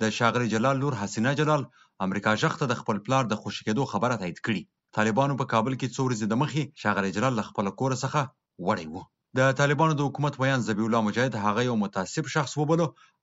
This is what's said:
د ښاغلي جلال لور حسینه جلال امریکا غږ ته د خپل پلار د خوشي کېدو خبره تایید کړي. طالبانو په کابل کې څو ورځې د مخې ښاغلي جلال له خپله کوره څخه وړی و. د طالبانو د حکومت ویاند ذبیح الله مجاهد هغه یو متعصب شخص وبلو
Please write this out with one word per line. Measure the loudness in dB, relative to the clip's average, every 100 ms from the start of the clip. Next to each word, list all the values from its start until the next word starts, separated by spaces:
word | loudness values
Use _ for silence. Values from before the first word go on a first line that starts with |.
د | -2 2
ښاغلي | 2 2 2
جلال | 2 2 2
لور | 0 -2
حسینه | -4 0 0 2
جلال | 2 2 0 -10 _ -6 -4
امریکا | 0 0 2
غږ | 0 0
ته | -2
د | -2
خپل | -2 -4
پلار | 0 0 2
د | -2
خوشي | -4 -6 -2
کېدو | -2 -2
خبره | 0 0 0
تایید | -4 -6 -4
کړي. | -4 -4 _ _
طالبانو | 0 2 2 2 0
په | 0
کابل | 0 0 -2
کې | -4
څو | -2 -2
ورځې | 0 0
د | 0
مخې | 0 -2 -4 -4
ښاغلي | -2 0 0 0
جلال | 0 0
له | -2
خپله | -4 -4 -2
کوره | -2 -2
څخه | -2 -2 -2 -6 _ -6 -2
وړی | -2 -4
و. | -12 -14 _ _ 2
د | 2 4
طالبانو | 2 4 2 2
د | 0
حکومت | 0 -4 0
ویاند | 0 0 0
ذبیح | 0 2
الله | 2 2
مجاهد | 2 0 0 0
هغه | 2
یو | 0 0
متعصب | -2 -2 -4 -4 -4
شخص | -2 -2 -2
وبلو | 2 2 0 -4 -20 _